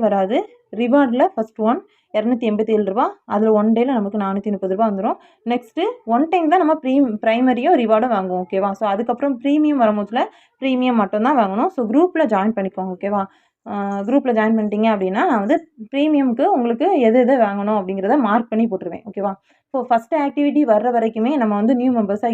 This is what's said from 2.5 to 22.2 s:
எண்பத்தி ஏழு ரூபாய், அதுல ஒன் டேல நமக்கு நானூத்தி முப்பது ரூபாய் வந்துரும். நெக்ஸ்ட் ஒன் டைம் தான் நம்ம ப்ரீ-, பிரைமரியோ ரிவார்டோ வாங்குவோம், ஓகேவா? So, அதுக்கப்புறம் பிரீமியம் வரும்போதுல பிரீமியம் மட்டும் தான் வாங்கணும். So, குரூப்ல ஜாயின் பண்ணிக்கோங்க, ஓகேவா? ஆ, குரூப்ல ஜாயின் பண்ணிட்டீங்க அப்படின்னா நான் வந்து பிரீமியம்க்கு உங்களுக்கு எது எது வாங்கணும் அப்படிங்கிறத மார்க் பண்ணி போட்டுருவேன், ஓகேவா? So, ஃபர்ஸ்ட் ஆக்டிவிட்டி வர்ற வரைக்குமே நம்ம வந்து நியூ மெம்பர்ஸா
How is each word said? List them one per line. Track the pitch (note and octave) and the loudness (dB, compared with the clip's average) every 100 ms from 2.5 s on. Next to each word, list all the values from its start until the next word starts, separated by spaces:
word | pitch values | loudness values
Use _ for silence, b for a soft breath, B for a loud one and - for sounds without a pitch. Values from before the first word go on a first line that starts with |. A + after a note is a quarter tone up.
எண்பத்தி | G#3+ A3 G#3+ | -2 0 0
ஏழு | G3 | 0
ரூபாய், | G3 E4+ - - G#3 | 0 -2 -4 -4 0
அதுல | A3 G#3+ | 4 4
ஒன் | G#3+ A3+ | 4 2
டேல | B3 A#3+ | 2 0
நமக்கு | G3+ G#3+ G3 | -2 -4 -4
நானூத்தி | G3 G#3+ G3 | -4 -4 -4
முப்பது | F#3+ F#3+ | -4 0
ரூபாய் | A3+ | 0
வந்துரும். | G3 A3 F#4 b b A3+ | 0 -4 -4 b b -6
நெக்ஸ்ட் | A#3+ - - G#4 B4 - A#3 | -6 -6 -6 -6 -6 -2 0
ஒன் | D#4+ | 2
டைம் | F4+ D#4+ | 0 2
தான் | F#4 D#4 | 2 2
நம்ம | D#4 | 0
ப்ரீ-, | C4 C4+ C4 G#3 A3+ | 0 2 0 0 -2
பிரைமரியோ | A#3 B3+ A#3+ C#4+ E4+ | 2 2 2 2 2
ரிவார்டோ | A3 A3 B3 G3+ | 2 0 0 -2
வாங்குவோம், | F#3+ F3+ F3+ | -2 -4 -4
ஓகேவா? | F#3+ G3 G3 | -2 -2 -2
So, | G#3+ | -4
அதுக்கப்புறம் | G3 A#3+ A#3+ C#4+ A#3+ | -2 -4 -4 -2 -2
பிரீமியம் | C#4 D4+ D4+ C#4+ A3 | 0 2 2 2 2
வரும்போதுல | G#3+ G3+ A#3+ G#4 b b - | 0 -2 -4 -4 b b -6
பிரீமியம் | C4 B3+ B3+ A#3+ | -2 0 0 0
மட்டும் | F#3+ G#3+ A#3 | 0 0 0
தான் | C#4+ | 2
வாங்கணும். | G3+ G3+ F4 D#4+ | 0 0 -4 -2
So, | A3 | -2
குரூப்ல | C4 F4+ E4 C#4 G3+ | 2 2 2 0 2
ஜாயின் | G#3 A3 | 0 -2
பண்ணிக்கோங்க, | F#3+ F#3+ F#3 F3+ | -4 -6 -8 -6
ஓகேவா? | G3+ G#3 F#3+ b b _ A3+ | -4 -4 -4 b b _ -12
ஆ, | G#3 G3+ G3+ G3+ | -8 -6 -6 0
குரூப்ல | C#4 B3+ A3 | 0 2 0
ஜாயின் | G#3+ A3 | 2 0
பண்ணிட்டீங்க | G#3 G#3 A3+ | 0 0 0
அப்படின்னா | G#3 F#3 G3+ F4 | 0 0 0 0
நான் | A#3 | 0
வந்து | G3+ D#4+ - - G#3+ | -2 -6 -12 -20 -8
பிரீமியம்க்கு | C#4 D4+ D4 C4 A#3 E4 E4+ | -2 2 2 0 0 0 0
உங்களுக்கு | A#3 A#3 E4 F4 A3+ | 0 0 0 2 4
எது | B3 | 4
எது | B3 C4+ G#3+ | 4 4 2
வாங்கணும் | G3+ G#3 G#3+ | 0 -2 -2
அப்படிங்கிறத | F#3 G3 G3 D4 G#3+ | -2 -4 0 2 2
மார்க் | A3+ A#3+ | 0 0
பண்ணி | A3 A#3 | -2 0
போட்டுருவேன், | F#3+ F3 F3 - | -2 -8 -12 -14
ஓகேவா? | G3+ G3+ G3 _ _ _ | -6 -6 -6 _ _ _
So, | C4 B3 | -6 0
ஃபர்ஸ்ட் | A#3 A#3 D#4 C#4+ | 0 0 -2 -2
ஆக்டிவிட்டி | C#4+ C#4+ C#4+ B3+ | 0 0 2 4
வர்ற | G#3+ A#3+ A#3+ | 2 2 0
வரைக்குமே | A3+ A3+ A#3 D4+ | -2 -2 -2 0
நம்ம | A3 G#3 | 0 0
வந்து | A3 B3+ | 2 2
நியூ | B3+ A#3+ | 2 0
மெம்பர்ஸா | G3+ G#3 | 0 -2